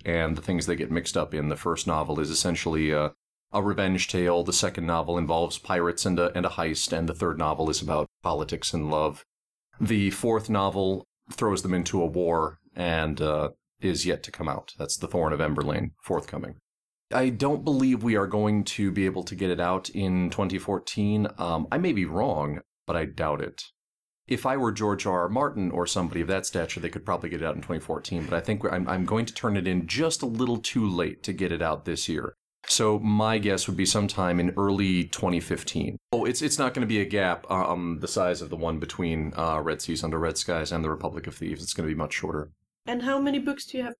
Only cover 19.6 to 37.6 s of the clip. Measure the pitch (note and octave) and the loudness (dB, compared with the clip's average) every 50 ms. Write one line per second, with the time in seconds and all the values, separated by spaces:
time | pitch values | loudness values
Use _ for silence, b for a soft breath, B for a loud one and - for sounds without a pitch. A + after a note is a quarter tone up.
19.6 | F2 F2 F#2 F#2+ - - - G2 G2 F#2 F#2 F#2 F2+ E2+ - - G2 F2 F#2+ F#2 | 2 2 0 0 -2 -4 -4 -2 0 2 2 2 2 2 0 0 0 0 -2 -2
20.6 | - - G2 F2+ - - - - G#2 G#2 G#2+ G#2+ G#2+ - - - E2+ F2 E2 D#2+ | -2 -2 -2 -2 -2 -4 -2 0 2 2 2 2 2 0 -2 -2 -2 0 0 0
21.6 | D2+ - A#2 D3+ F3+ F3+ C3 G2+ F2+ D2 D#2 F#2 A#2+ C#3 F#2 D#2 D2 D2 D2 - | 0 0 0 0 2 2 2 0 0 0 0 0 0 0 0 0 -2 -2 -4 -6
22.6 | - _ _ _ _ - E2 E2 D#2+ C#2+ D2 - E2 D#2 D2 C#2+ C#2 - - - | -10 _ _ _ _ -2 -2 -2 -2 -2 -4 -2 -2 0 0 -2 -4 -6 -8 -12
23.6 | - - _ _ _ _ _ _ _ _ _ _ _ - B2+ A#2+ - B2+ C3+ C#3 | -16 -16 _ _ _ _ _ _ _ _ _ _ _ -4 -2 0 0 0 0 2
24.6 | B2+ A2+ G#2 G#2+ A2 G#2 G2+ F#2+ - G2+ F#2 F2+ F2 F2+ G#2+ C3 C#3+ C#3 - G#2+ | 2 0 0 2 2 2 2 0 0 0 2 2 2 2 2 0 0 0 0 0
25.6 | F#2+ F2 D#2 E2+ F2 - - G2 F2 E2 - E2+ E2 E2+ F#2+ F#2+ - - - F#2 | -2 0 0 0 0 0 0 0 -2 0 0 -2 0 0 0 -2 -2 -2 -2 -2
26.6 | D#2+ - - F2 E2+ E2+ - - - - F2+ E2+ - E2 E2+ E2+ D#2+ D#2+ - D2+ | -2 -4 -4 -6 -6 -6 -6 -6 -4 -2 -2 -2 -2 -4 -4 -4 -4 -4 -4 -4
27.6 | D2+ - D#2+ D#2 - - D#2+ D2+ - - F#2 E2+ D#2 D2 E2+ E2+ E2 - G#2+ G#2 | -4 -4 -6 -4 -4 -6 -6 -6 -6 -4 -4 -4 -2 -2 -2 -2 0 0 -2 0
28.6 | A2 - F2 F#2 F2+ - F2+ F#2 F2+ - G#2+ A2+ A2+ A2+ - - - A2+ G2+ G2 | 0 0 0 0 0 0 0 0 0 0 0 0 0 -2 -4 -4 -2 0 0 0
29.6 | F2+ F#2+ F2+ F2+ E2 E2 G#2 B2+ D#3+ E3 D#3+ - C#3+ A#2+ A2+ A2+ B2+ A#2+ A#2+ A2 | 2 2 0 0 0 0 0 0 0 0 0 -2 -2 -2 0 0 0 2 0 0
30.6 | - - - B2 A2 G2+ F2+ F2 F2 D#2 - - - - F#2 F#2 F#2+ E2+ E2+ D#2+ | -2 -2 0 2 2 2 2 0 0 -2 -4 -6 -6 -6 -2 -2 0 0 0 0
31.6 | E2+ D#2+ D#2 - - F2 E2 - - - D#2+ - - - - _ _ _ _ _ | 0 0 0 -2 -2 -4 -4 -2 -2 -2 -2 -4 -4 -6 -10 _ _ _ _ _
32.6 | - - - - A2+ G#2+ G#2+ G#2+ A2 G#2+ G#2 G#2+ G#2+ A2 A2 G#2+ G2+ G2+ F#2+ F#2 | -2 0 2 4 4 4 4 4 4 4 4 4 4 4 2 2 2 2 2 0
33.6 | - - F#2 G2 F#2+ F2+ - G#2+ G2+ G2+ - - F#2 F2+ F2 F2 F2 F2+ - G2 | 0 0 0 0 2 2 2 2 2 2 0 0 2 2 4 4 2 2 2 2
34.6 | G2+ G2+ G2 G2 G2+ F#2+ F#2 F2+ F2 - - - - F#2 F2 E2 - - F2 - | 2 2 2 4 4 4 4 4 2 0 -2 -2 0 0 0 0 0 -2 -4 -4
35.6 | - - - D#2+ D#2+ - G2+ - _ _ B2 A#2 - - - - D3+ D3 - D3+ | -4 -4 -4 -2 -2 -2 -4 -8 _ _ 0 0 2 0 0 0 0 0 2 2
36.6 | C3+ B2 B2 C3+ A#2+ G#2+ A2 G#2 G2 - G2+ G2+ F#2+ F2+ E2+ - - - G2 F#2 | 0 0 0 0 0 2 2 2 2 2 2 2 2 2 2 0 -2 0 0 2